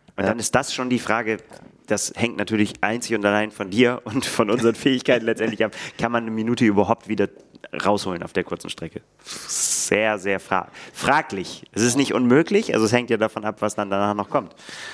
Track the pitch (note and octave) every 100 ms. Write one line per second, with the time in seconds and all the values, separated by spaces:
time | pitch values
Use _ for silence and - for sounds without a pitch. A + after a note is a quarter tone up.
0 | _ - G2 A2+ G#2 B2 - - B2+ A#2+
1 | - A2 A2 G#2+ - - - - - G#2
2 | - - A#2 G2 G2+ A2 G#2 - G2+ A#2+
3 | - A2+ G2+ G#2 G#2+ - G2 G#2 A#2+ B2
4 | - C3+ - - A2 A#2+ A#2 A2 C#3+ B2+
5 | - B2 A2+ A2+ A2+ G#2 A2 - - -
6 | A#2 A#2+ A2+ A2 A2+ A#2+ A2+ G2+ G2 A#2
7 | - G#2+ G2 - - - - - F#2+ G#2
8 | F#2+ F2 D#2+ F#2 F2 F2 - - E2 -
9 | - _ - - - - - - - G2+
10 | A2 G#2+ F#2+ F#2+ - F#2 - - - -
11 | - D3 D#3 G2 F2 - - G2 A#2+ B2
12 | B2+ A2 B2 C3 E3 G#3 A3 A2 A2 B2
13 | A#2 A2 A2 - G#2+ G#2 G#2+ - G2+ G2
14 | G2+ G2+ G2+ C#3 G2 - - - -